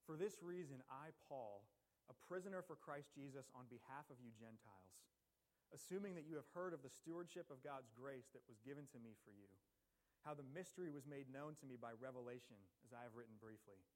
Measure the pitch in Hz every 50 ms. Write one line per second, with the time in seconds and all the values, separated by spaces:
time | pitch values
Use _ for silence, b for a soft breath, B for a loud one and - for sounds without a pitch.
0 | - - 156 151 185 214 202 - 175 175 180 180 175 139 139 127 127 - 135 135
1 | 147 160 156 - - - 147 135 120 107 101 101 107 - - b b b b b
2 | b - 127 - - - 180 185 175 202 190 185 175 - 160 - - - 147 143
3 | 143 - - 143 139 139 131 139 127 - - 127 127 117 123 117 - - 131 143
4 | 147 - 139 123 127 117 113 110 113 113 113 110 - 113 98 95 92 92 - -
5 | - - _ _ _ _ _ b b b b b b b - 139 - - 180 196
6 | 202 202 180 170 147 156 160 151 135 - - 175 180 185 170 147 135 131 - -
7 | - 165 165 175 175 170 - 180 165 - 147 131 127 151 143 135 131 117 110 117
8 | 127 139 139 127 120 - - 127 - - 117 107 110 135 143 143 147 135 - 123
9 | 117 113 110 - - - 104 101 101 95 95 98 _ b b b b b b b
10 | b b b b b 151 151 143 139 131 139 170 185 180 - - 180 165 143 143
11 | 120 143 147 139 139 131 131 135 147 151 151 147 - 135 127 120 120 117 117 110
12 | 127 131 127 127 120 123 123 127 123 - 120 101 98 92 - _ - 120 123 120
13 | 123 120 110 120 120 113 110 104 113 110 110 107 - - 98 95 95 - _